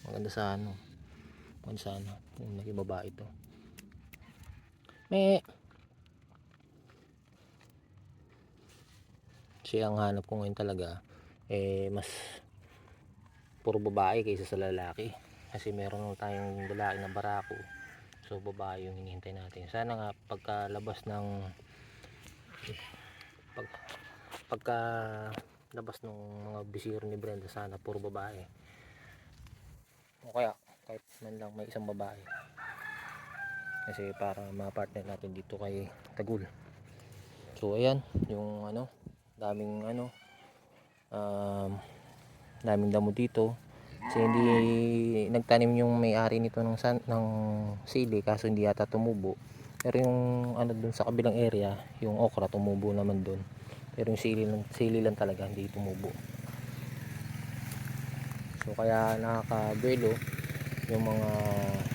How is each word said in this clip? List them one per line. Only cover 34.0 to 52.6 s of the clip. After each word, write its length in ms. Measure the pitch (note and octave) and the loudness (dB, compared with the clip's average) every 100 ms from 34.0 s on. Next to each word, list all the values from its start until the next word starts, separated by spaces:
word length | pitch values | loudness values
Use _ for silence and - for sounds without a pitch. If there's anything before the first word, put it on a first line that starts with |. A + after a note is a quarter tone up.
| G2 - | -8 -4
para 320 | G2 G2 G2+ G2 | -6 -6 -8 -8
ma-partner 480 | G2 G#2+ G2+ G#2 | -8 -6 -6 -6
natin 320 | G2 G2 G2 F#2+ | -10 -10 -10 -12
dito 240 | - G2 | -12 -8
kay 320 | G2+ G2 G2 - - - | -6 -6 -8 -12 -14 -8
Tagul. 320 | G#2 A2 F2+ - - - - - - - - - - - | -4 -4 -6 -14 -20 -20 -20 -20 -20 -20 -20 -20 -18 -6
So, 160 | G#2 G#2+ | -2 4
ayan, 260 | B2+ C#3 - - - | 4 4 0 -2 -2
yung 340 | G#2 G#2 G#2 G#2 | -2 -6 -6 -6
ano, 160 | A2 B2+ - - - _ - | -6 -8 -12 -20 -20 _ -8
daming 480 | G#2 G#2 G#2 G#2+ | -4 -2 -4 -4
ano, 300 | A2 A#2+ B2 - - - - - - - - _ - | -4 -4 -6 -10 -20 -20 -20 -20 -20 -20 -20 _ -10
um, 640 | G#2+ G#2 G2+ G2+ G2+ G2 G2 - - - - - - - - | -6 -4 -2 -2 -2 -2 -4 -10 -18 -20 -20 -20 -20 -20 -6
daming 320 | A2+ G#2 G#2 | 2 4 6
damo 160 | G#2 G#2 | 4 4
dito. 460 | G2+ A#2+ - A2 A#2+ - - - - | 2 2 4 2 2 -12 -20 -18 -12
Kasi 160 | - A2+ | -2 4
hindi 240 | A2+ A#2 A#2+ A#2 A2+ A#2 A#2 A#2 A#2 A2 G#2 | 6 8 8 8 8 6 4 4 4 4 4
nagtanim 400 | A#2 - A#2 A#2+ A#2+ | 4 8 8 8 6
yung 160 | A#2+ A#2+ | 6 6
may-ari 400 | A2+ G#2+ A2+ A2+ | 6 6 6 4
nito 240 | A2+ A#2 | 2 2
ng 160 | A2+ A2+ | 2 2
san-, 240 | B2 A#2+ B2 | 4 2 2
ng 200 | A2+ A2 A2 G#2+ G#2+ G#2+ G2+ - | 2 2 2 0 0 -2 -4 -2
sili, 360 | C3 A#2+ G#2+ | 2 4 4
kaso 240 | G2+ G#2+ A2+ | 4 4 4
hindi 240 | G#2+ G#2 | 4 6
yata 160 | G2+ G#2 | 6 4
tumubo. 480 | A2 A#2 G#2 F#2+ - - - - - | 2 2 2 0 -4 -8 -18 -14 -4
Pero 160 | B2 B2 | 2 4
yung 200 | B2+ B2 B2 B2 B2 A#2 | 6 6 4 2 0 2
ano 160 | A#2+ A2 | 0 2
dun 160 | A2+ | 0
sa 160 | - A2 | 2 2
kabilang 240 | A#2 A2+ | 4 4
area, 400 | A2 A#2 G#2+ G2+ G2 - - | 6 4 4 2 0 -6 -4
yung 200 | A2 G#2+ | 0 4
okra, 240 | A2+ - F#2+ | 4 4 0
tumubo 480 | G#2 | 2